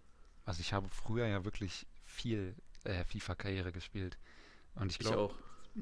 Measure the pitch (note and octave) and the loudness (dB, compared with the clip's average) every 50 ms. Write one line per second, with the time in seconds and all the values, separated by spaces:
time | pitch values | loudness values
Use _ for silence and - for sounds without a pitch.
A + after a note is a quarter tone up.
0 | - - - - - - - - - - E2+ E2 E2+ - - G2 G2 - - - | -20 -20 -18 -18 -18 -18 -18 -10 -4 -2 -2 0 2 2 2 2 2 2 0 2
1 | - - A2+ A#2 A#2+ A2 G2+ G2 F2+ G#2 - - G#2+ F2+ - - - - - - | 4 4 4 6 6 6 4 4 2 0 0 0 0 -2 -2 -4 -8 -10 -12 -12
2 | - - - - - A#2+ A2+ G#2 F#2+ F2+ G#2 - - - - - - - G2 F2+ | -12 -12 -8 -2 2 2 4 4 2 0 -2 -6 -10 -12 -12 -6 -2 0 2 2
3 | F2+ - - G#2+ - - G2+ - - G2+ F#2+ F#2+ F2+ F2+ E2+ F2+ - - - G2+ | 2 2 0 0 0 -2 -2 0 0 0 2 2 2 0 -2 -4 -6 -4 -2 -2
4 | F#2+ F2+ - - - - - - - - - - - - - - F#2+ G2 E2+ - | -2 -2 -4 -6 -10 -14 -14 -18 -18 -18 -18 -18 -18 -12 -4 0 0 2 2 2
5 | G#2+ G#2+ - G2 G#2 G2+ - - - - - - - - - A3 | 2 4 6 6 4 4 2 -2 -6 -8 -8 -8 -8 -6 -4 -6